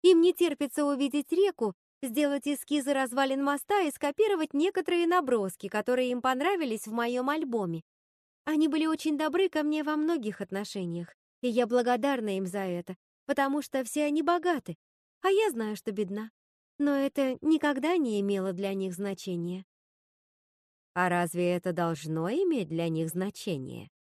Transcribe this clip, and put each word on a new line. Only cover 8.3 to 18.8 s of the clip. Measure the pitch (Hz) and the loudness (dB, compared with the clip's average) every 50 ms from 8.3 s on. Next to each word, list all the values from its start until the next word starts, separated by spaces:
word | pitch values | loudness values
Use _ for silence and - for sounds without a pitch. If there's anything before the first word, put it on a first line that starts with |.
| _ _ _ | _ _ _
Они | - 311 294 311 | -2 2 2 2
были | 311 277 320 311 | 2 2 2 2
очень | 320 320 311 - 311 302 | 0 0 0 0 -2 0
добры | 277 311 311 269 359 392 359 | 0 0 0 2 2 2 2
ко | - 311 302 | 2 0 0
мне | 302 302 302 294 | 0 0 0 0
во | 294 302 | -2 0
многих | 302 302 311 339 311 220 214 - - | 0 0 0 0 -2 -2 -6 -6 -6
отношениях, | 202 - 190 196 208 - - 202 180 170 170 175 170 - - _ _ _ _ _ | -10 -6 -6 -6 -6 -6 -6 -6 -6 -4 -6 -6 -8 -10 -14 _ _ _ _ _
и | - | -4
я | 247 220 240 240 | 0 2 2 2
благодарна | 214 233 247 240 240 247 240 214 277 277 262 220 214 190 | 2 2 2 2 2 2 2 2 0 0 0 -2 -2 -2
им | 190 190 | -2 -4
за | 185 175 208 | -4 -4 -4
это, | 196 185 175 175 170 - 185 _ _ _ _ _ _ | -4 -4 -4 -6 -6 -8 -14 _ _ _ _ _ _
потому | - 285 285 277 277 277 294 | -2 0 0 2 0 0 -2
что | 277 - - 262 254 | -4 -2 -4 -4 -4
все | 226 - 302 302 | -2 0 0 0
они | 294 294 311 302 | 2 2 2 2
богаты, | 285 349 349 311 359 339 262 - - 165 _ _ _ _ _ _ _ _ _ | 2 0 2 2 0 0 0 -2 -8 -12 _ _ _ _ _ _ _ _ _
а | - 370 | 0 2
я | 392 403 440 427 | 4 4 2 2
знаю, | 285 226 220 214 214 | 0 -2 -4 -4 -4
что | - - - | -6 -6 -6
бедна. | 202 202 214 180 196 208 220 220 _ _ _ _ _ _ _ _ _ _ | -2 -2 -2 -2 -4 -6 -8 -10 _ _ _ _ _ _ _ _ _ _
Но | 285 285 | 0 2
это | 285 277 277 277 _ - 269 262 254 - | 2 2 0 0 _ 0 0 0 -2 -2
никогда | - 302 320 294 - 294 285 277 254 311 359 | 2 2 2 4 4 2 0 2 0 2 2
не | 349 294 240 214 208 | 2 2 2 0 0
имело | 196 202 202 196 185 196 185 | 0 0 0 0 0 -2 -4
для | 175 196 196 196 | -2 -4 -4 -2
них | 196 | -2